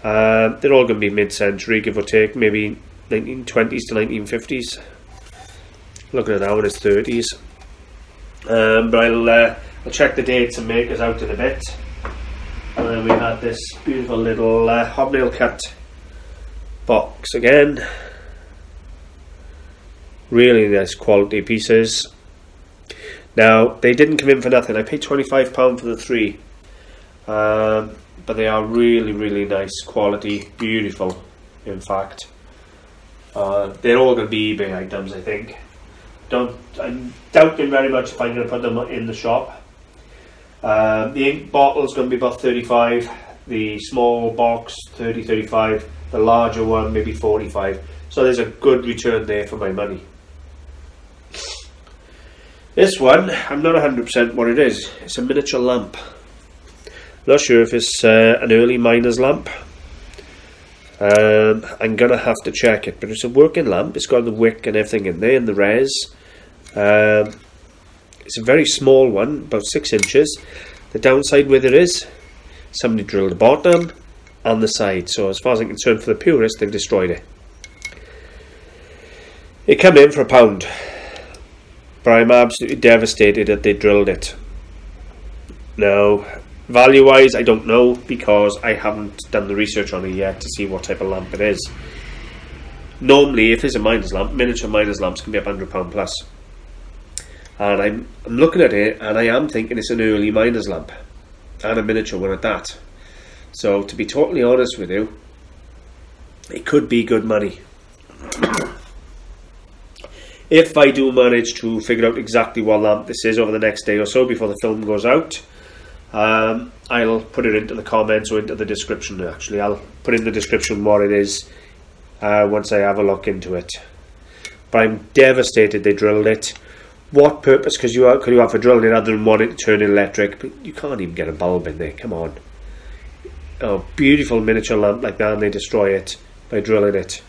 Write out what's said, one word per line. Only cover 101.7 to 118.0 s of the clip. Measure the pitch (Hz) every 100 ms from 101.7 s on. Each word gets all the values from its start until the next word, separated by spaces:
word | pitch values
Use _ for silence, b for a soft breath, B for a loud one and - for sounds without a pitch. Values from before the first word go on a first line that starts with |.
| 113
a |
miniature | 107 110 107 95
one | 95
at | 92
that. | 113 92 - - - b b b b b b
So, | - 104 101
to | 101 -
be | 104
totally | 143 156 170
honest | 120 127 123 -
with | 87
you, | 98 107 - - - - - - - - - - - - - -
it | -
could | - 147 -
be | 120
good | 110 113
money. | 110 107 101 - - - - _ - - - - - - - - - - - - - - - - - - - - - B B B B
If | 160 160 151
I | 143
do | 135 135
manage | 127 123 120 117
to | - 113 113
figure | 110 117 113
out | 117
exactly | 110 117 113 117
what | 107 107
lamp | 107 104 107
this | 113
is | 113 110
over | 110
the | 110
next | 107 104
day | - 104
or | 104
so | 127
before | 127 117 110
the | 101
film | 113 110
goes | 107 104
out, | 113 147 160 - - B B B B B -
um, | 107 107 110 110 113 123 - -
I'll | 120 113 113
put | 110 -
it | 120
into | 107 110
the | 117
comments | - 113